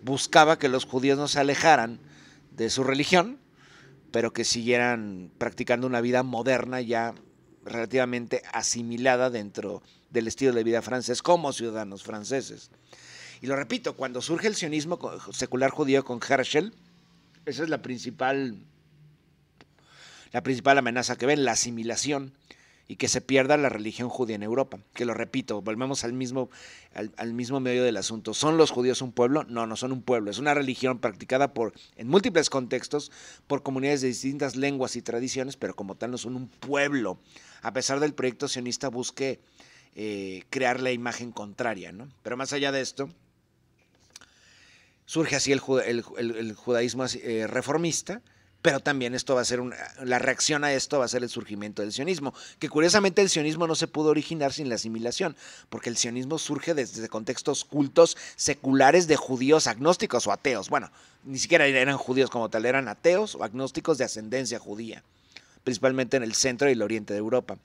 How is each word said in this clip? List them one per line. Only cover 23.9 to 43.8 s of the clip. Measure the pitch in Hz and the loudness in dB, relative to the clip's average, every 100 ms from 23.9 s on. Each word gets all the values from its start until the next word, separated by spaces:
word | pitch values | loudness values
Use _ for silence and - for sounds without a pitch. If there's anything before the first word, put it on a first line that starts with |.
| 104 123 | -6 -8
judía | 113 117 107 | -4 -4 -4
en | |
Europa. | 104 120 131 104 _ | -2 0 -2 -6 _
Que | - 120 | -6 -4
lo | |
repito, | 110 113 135 117 107 | -4 -4 -6 -4 -6
volvemos | 98 110 131 139 | -4 -4 -4 -4
al | 120 | -4
mismo, | 127 127 131 123 - - - - | -6 -6 -4 -6 -10 -20 -20 -18
al, | - 107 - | -12 -10 -8
al | 117 | -8
mismo | 117 120 139 | -6 -4 -2
medio | 127 123 | 0 2
del | 127 107 | 2 0
asunto. | - 113 104 | -4 -8 -8
¿Son | 104 151 160 | -2 2 6
los | 151 | 4
judíos | 120 127 120 | 4 0 0
un | 131 | -4
pueblo? | 113 120 151 | 2 2 2
No, | - 117 113 | -2 -6 -6
no | 110 | -4
son | 127 | -6
un | 131 | -6
pueblo. | 110 120 104 | 0 0 0
Es | 104 | -2
una | 147 | 0
religión | 147 135 123 131 123 | 2 0 -2 -2 0
practicada | 120 92 - 131 139 | -4 -6 -2 2 2
por, | - 110 - - - | 0 -6 -6 -20 -14
en | 113 | 2
múltiples | 175 220 165 147 | 2 4 2 2
contextos | 139 120 127 - 147 143 - - - _ | -2 -2 -6 -4 -6 -6 -18 -20 -20 _
por | 139 | -4
comunidades | 139 131 139 143 | -2 -2 0 0
de | 127 | 0
distintas | 113 131 143 139 120 | -2 -6 -4 -4 -2
lenguas | 139 139 123 123 | -2 -2 -4 -4
y | |
tradiciones, | - 117 127 131 131 135 | -6 -4 -4 -4 -6 -6
pero | 95 - | -8 -8
como | 101 95 | -12 -8
tal | 113 | -8
no | 123 | -6
son | 113 127 | -8 -10
un | 127 | -12
pueblo, | _ 127 143 143 143 104 92 _ - - - | _ -4 0 2 0 -2 -6 _ -20 -20 -10
a | - | -6
pesar | 104 123 139 | -4 -2 0
del | 151 | 0
proyecto | 143 127 117 139 | 0 -4 -2 -6
sionista | 127 123 117 135 | -4 -6 -4 -6
busque, | 120 123 - 135 123 _ _ - - _ - | -6 -8 -4 -4 -4 _ _ -20 -20 _ -10
eh, | 107 101 95 95 - | -8 -6 -8 -10 -8
crear | 131 127 123 | -2 0 0
la | 131 | -2
imagen | 123 120 113 120 | -2 -4 -8 -10
contraria, | 110 104 98 120 101 85 | -12 -14 -6 -4 -4 -10
¿no? | 90 139 _ | -16 -20 _
Pero | 107 123 | -10 -8
más | 135 | -6
allá | 139 139 | -2 -2
de | 135 | -2
esto, | 127 - 139 - _ _ _ _ _ _ | -4 -8 -10 -10 _ _ _ _ _ _